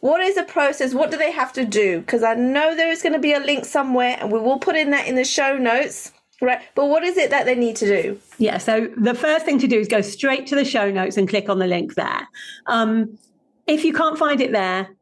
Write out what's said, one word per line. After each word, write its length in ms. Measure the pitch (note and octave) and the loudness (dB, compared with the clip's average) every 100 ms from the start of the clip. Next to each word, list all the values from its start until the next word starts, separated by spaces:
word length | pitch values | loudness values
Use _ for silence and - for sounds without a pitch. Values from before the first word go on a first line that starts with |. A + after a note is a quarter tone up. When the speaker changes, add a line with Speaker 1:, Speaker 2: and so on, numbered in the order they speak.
Speaker 1:
What 200 | B3 E4 | 2 2
is 140 | F#4 G4 | 2 0
the 80 | |
process? 500 | - - C#4+ C#4+ C4 | -2 0 0 0 -2
What 160 | B3+ D4 | 0 0
do 80 | D#4 | 0
they 140 | D#4 | -2
have 200 | E4+ B3+ | -2 -4
to 120 | - B3 | -2 -2
do? 380 | G3+ G3+ E3+ E3+ | 2 2 0 -2
'Cause 160 | A#3+ | 0
I 140 | A3+ A3+ | 2 2
know 400 | B3 C#4 D#4 D#4+ | 0 2 0 2
there 160 | E4 | 0
is 100 | E4 | 0
gonna 160 | E4+ D4+ | 0 0
be 140 | C#4+ | 2
a 60 | D4 | 0
link 260 | C#4 C#4+ - | 0 -2 -2
somewhere, 500 | D4 C4+ B3 B3 B3+ | -2 0 2 0 -2
and 120 | - | -2
we 80 | A3 | 0
will 200 | A3 C4+ | 0 0
put 160 | - D#4 | 0 0
in 160 | D4 | 2
that 160 | C#4+ - | 0 0
in 80 | B3+ | -2
the 80 | C4 | 0
show 320 | - C4+ C4+ | 0 0 0
notes, 540 | A#3+ A#3+ D4 - - _ _ _ | 2 2 0 -6 -16 _ _ _
right? 200 | B3 B3 - - | -2 -2 -4 -2
But 100 | C#4+ | 2
what 180 | D4+ | 2
is 140 | F4 F#4 | 2 0
it 140 | C#4 | 2
that 140 | C#4 B3 | 2 2
they 80 | B3+ | 2
need 220 | A#3+ G#3+ | 0 0
to 100 | G#3 | 0
do? 320 | G3 E3 G3+ _ - | 2 0 -6 _ -2
Speaker 2:
Yeah, 220 | A3 F#3 | 0 0
so 300 | - A3 A3+ - | 0 0 -2 0
the 200 | A3 A#3+ | 0 0
first 280 | D#4 D#4 | 0 0
thing 140 | D#4+ C#4 | 2 0
to 100 | C4 | 2
do 120 | A3 | 2
is 80 | G#3+ | 2
go 140 | A3 | 0
straight 440 | G3+ - C#4 C4+ C4+ | -2 -2 -2 -2 -2
to 80 | C#4 | 0
the 100 | C4+ | 0
show 260 | B3+ G3+ | 0 0
notes 260 | G3 F#3 F#3+ | 0 -2 0
and 100 | F#3+ | 0
click 220 | G#3+ G#3 | 0 -2
on 80 | F#3+ | 0
the 100 | F#3 | 0
link 280 | F3 - - | 0 -2 -4
there. 320 | - - - - - - - | -4 -4 -8 -16 -20 -16 -2
Um, 500 | - A3 A3 A3 - _ _ _ _ - | 0 2 2 0 -6 _ _ _ _ -2
if 180 | D4+ | 0
you 80 | D#4+ | 0
can't 280 | - D#4+ D#4 | 0 0 0
find 200 | D#4 C#4+ | 0 0
it 120 | C4+ | 0
there 380 | G#3+ F#3+ F#3 F#3+ - | 0 0 -2 -4 -12